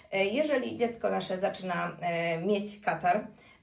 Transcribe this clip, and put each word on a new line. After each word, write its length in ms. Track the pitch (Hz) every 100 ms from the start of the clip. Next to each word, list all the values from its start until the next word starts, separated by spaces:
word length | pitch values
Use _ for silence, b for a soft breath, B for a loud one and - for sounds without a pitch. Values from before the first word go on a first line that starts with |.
| B
E, 140 | 190
jeżeli 500 | 196 254 302 262 233
dziecko 340 | 220 233 - 202
nasze 280 | 190 185 180
zaczyna, 600 | 196 - 185 170 175 -
e, 400 | 175 170 170 165
mieć 380 | 190 202 - -
katar, 480 | 180 160 175 208 - B B B